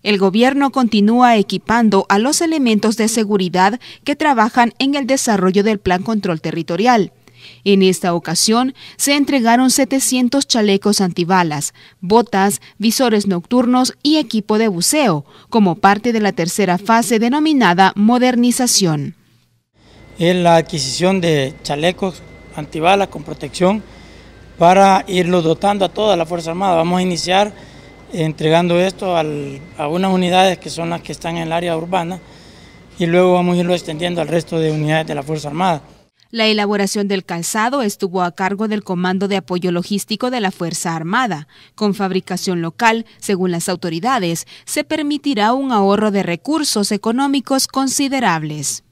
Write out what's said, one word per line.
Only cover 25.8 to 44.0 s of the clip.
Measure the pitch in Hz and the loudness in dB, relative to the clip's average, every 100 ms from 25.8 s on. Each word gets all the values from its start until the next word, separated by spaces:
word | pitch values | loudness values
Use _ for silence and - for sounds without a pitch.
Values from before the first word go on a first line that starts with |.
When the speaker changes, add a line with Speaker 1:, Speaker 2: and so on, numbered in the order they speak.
Speaker 2:
a | 180 | -2
toda | - 214 175 | 0 0 0
la | |
Fuerza | 160 175 160 | -2 -6 -6
Armada. | 170 196 165 | -4 0 0
Vamos | 170 180 | 0 0
a | |
iniciar | 185 165 165 190 208 - - - - - - | -2 -4 0 0 0 -4 -20 -20 -20 -20 -12
entregando | 185 156 151 156 165 175 175 | -4 -4 -2 2 2 2 0
esto | 190 185 190 170 | 0 -2 -4 -2
al, | 156 147 139 139 160 - | -2 -6 -10 -14 -16 -8
a | 151 | -4
unas | 175 190 | -2 0
unidades | 185 180 185 190 175 | 0 2 2 2 0
que | 165 | -8
son | 160 170 | -8 -8
las | 165 | -8
que | - | -10
están | 147 170 170 | -10 -8 -8
en | |
el | 160 | -4
área | 165 175 160 | -4 -2 -4
urbana | 170 185 170 180 - - - - - - - - | -4 -4 -4 -10 -14 -20 -20 -20 -20 -20 -20 -6
y | |
luego | 170 175 185 | 0 4 4
vamos | 180 180 | 4 2
a | 175 | 0
irlo | 175 | 0
extendiendo | 175 - 156 175 175 | -2 -4 -6 -6 -4
al | 147 | -2
resto | 170 160 165 | -2 -2 -2
de | 156 | -2
unidades | 156 151 160 160 | -2 0 -2 -2
de | |
la | 147 | -8
Fuerza | 139 156 147 | -6 -8 -6
Armada. | 151 185 151 - - _ _ _ | -2 -2 -2 -8 -20 _ _ _
Speaker 1:
La | 233 214 | -2 0
elaboración | 214 202 208 196 214 202 | 0 -2 -2 -2 -4 -4
del | 196 - | -4 -6
calzado | 170 170 - 226 277 | -8 -6 -2 -2 -2
estuvo | 214 - 190 185 | -4 -4 -6 -2
a | 175 | -4
cargo | 170 190 196 220 | -2 -4 -2 -4
del | 214 | -4
Comando | - 180 180 185 196 | -4 -4 -2 -2 -2
de | 196 | -4
Apoyo | - 180 180 | -4 -4 -2
Logístico | 175 175 202 - 214 247 | -4 -4 -6 -6 -6 -4
de | 254 | -2
la | 190 | -4
Fuerza | - 170 170 185 165 | -4 -8 -6 -6 -6
Armada. | 160 226 247 156 151 - - | -4 -2 -2 -6 -12 -20 -20
Con | - 208 | -4 -4
fabricación | 196 190 185 - 180 - 175 | -2 -4 -4 -6 -6 -4 -4
local, | 165 - 226 226 226 _ | -4 -2 0 0 -6 _
según | - 190 185 | -4 -2 0
las | 170 180 | -2 -4
autoridades, | 180 175 160 | -4 -4 -4